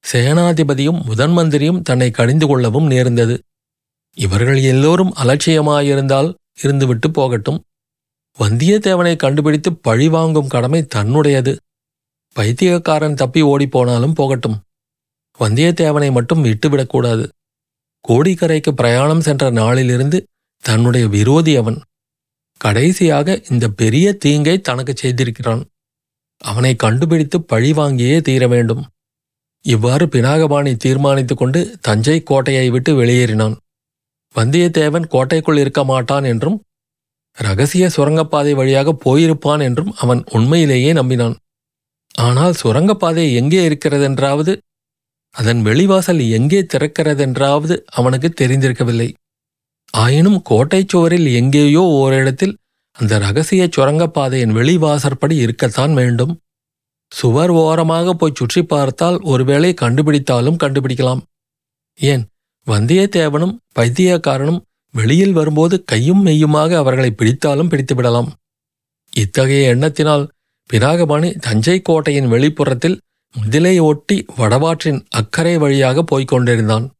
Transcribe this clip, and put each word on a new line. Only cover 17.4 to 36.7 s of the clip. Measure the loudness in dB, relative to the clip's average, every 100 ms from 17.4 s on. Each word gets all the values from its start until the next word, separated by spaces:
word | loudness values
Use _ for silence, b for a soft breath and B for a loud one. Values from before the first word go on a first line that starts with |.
| _ _ _ _ _ _
கோடிக்கரைக்கு | 0 2 2 0 0 0 -2
பிரயாணம் | -2 0 2 2 0
சென்ற | 0 0 0
நாளிலிருந்து | 0 0 0 0 0 0 -2 -6 _ _ _
தன்னுடைய | -2 0 2 2 0
விரோதி | 2 2 2 2
அவன். | 0 0 -6 -12 _ _ _ _ _ _ _
கடைசியாக | -2 0 0 2 0 2 0 -4
இந்த | -2 -2 -2
பெரிய | -2 0 2 0
தீங்கை | 0 0 0 0 -2
தனக்கு | -2 -6 -6
செய்திருக்கிறான். | -6 -4 -2 -4 -4 -6 -6 -8 _ _ _ _ _ _ _
அவனை | -8 -2 0
கண்டுபிடித்து | 0 0 0 0 0 0 -4
பழிவாங்கியே | -2 0 0 0 0 0 0 0
தீர | 0 0 2
வேண்டும். | 2 0 -4 -8 _ _ _ _ _ _ _
இவ்வாறு | -2 0 2 0 0
பினாகபாணி | 2 2 2 2 0 0
தீர்மானித்துக் | -2 -2 0 2 0 -2 -2
கொண்டு | -2 -2 -4 -6
தஞ்சை | -2 0 0 -2
கோட்டையை | 0 -2 0 0 0
விட்டு | 0 0
வெளியேறினான். | 2 2 2 2 0 -2 -6 _ _ _ _ _ _ _
வந்தியத்தேவன் | -4 0 2 2 0 0 -2 -2
கோட்டைக்குள் | -2 0 -2 0 0
இருக்க | 0 0
மாட்டான் | 0 -2 -2 -2
என்றும் | -2 -2 -2 -6 _